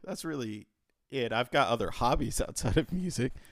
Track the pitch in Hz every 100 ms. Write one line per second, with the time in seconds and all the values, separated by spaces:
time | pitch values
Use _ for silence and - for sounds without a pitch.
0 | - 220 165 143 113 104 - _ _ _
1 | _ 139 117 110 127 143 98 117 92 -
2 | 123 143 - - - - 107 156 - 180
3 | 180 - 127 - -